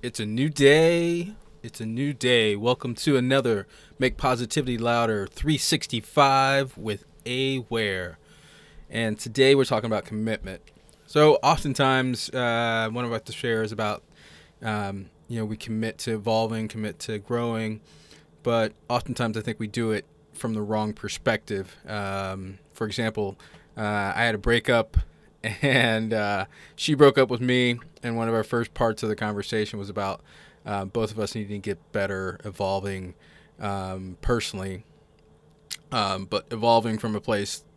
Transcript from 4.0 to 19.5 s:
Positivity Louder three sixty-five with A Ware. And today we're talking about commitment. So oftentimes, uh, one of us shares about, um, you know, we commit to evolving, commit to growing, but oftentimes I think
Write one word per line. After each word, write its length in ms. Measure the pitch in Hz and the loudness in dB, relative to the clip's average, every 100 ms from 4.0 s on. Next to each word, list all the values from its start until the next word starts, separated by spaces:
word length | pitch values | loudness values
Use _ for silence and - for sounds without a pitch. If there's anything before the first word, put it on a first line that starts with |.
| 131 - | -2 0
Positivity 600 | 135 123 120 - 127 120 | 0 0 0 -2 -2 -2
Louder 500 | 117 117 117 107 98 | 2 2 2 0 -4
three 300 | - 143 147 | -4 0 0
sixty-five 1200 | - - - 117 - - 139 135 135 139 135 - | 2 0 -2 -6 -2 4 6 6 4 2 -2 -6
with 280 | 107 101 - - 117 | -6 -6 -8 -18 -8
A 340 | 123 135 135 117 | -4 -2 -2 -4
Ware. 480 | 113 104 95 87 92 _ - - - - - - | -2 -2 -2 -6 -12 _ -20 -20 -20 -20 -20 -10
And 280 | 117 113 107 | -2 -2 -2
today 380 | 123 110 135 139 | -6 4 6 6
we're 80 | |
talking 220 | 127 113 113 | 4 0 0
about 180 | 107 | -4
commitment. 580 | - 107 110 107 92 92 - _ _ _ _ | -4 -4 -4 -4 -6 -12 -16 _ _ _ _
So 280 | 151 151 147 | 6 6 6
oftentimes, 960 | 139 156 151 131 135 131 127 120 - | 4 2 0 2 2 4 2 -2 -4
uh, 580 | 131 123 117 117 113 113 | -2 0 0 0 0 -2
one 140 | 117 123 | -4 -4
of 80 | |
us 200 | 113 - | -6 -6
shares 380 | - 123 113 110 | -6 -2 -2 -2
about, 320 | 107 107 104 _ - - - - _ | -2 -4 -4 _ -20 -20 -20 -20 _
um, 480 | 113 107 101 98 92 _ - | -4 -4 -4 -8 -12 _ -10
you 100 | 117 | -6
know, 60 | 107 | -6
we 100 | 107 | -8
commit 440 | - 110 110 - | -6 -4 -4 -6
to 160 | - 110 | -6 -4
evolving, 520 | 101 110 113 113 110 | 0 0 0 -2 -6
commit 320 | 113 107 90 | -6 -8 -8
to 180 | - 107 | -8 -8
growing, 640 | 101 120 120 113 110 107 _ - - - _ _ | -4 -2 -2 -2 -4 -6 _ -20 -20 -20 _ _
but 300 | - 117 110 - _ | 0 2 0 -4 _
oftentimes 480 | 123 - 120 120 110 | -2 -2 -2 -2 -2
I 40 | |
think 160 | 107 | -6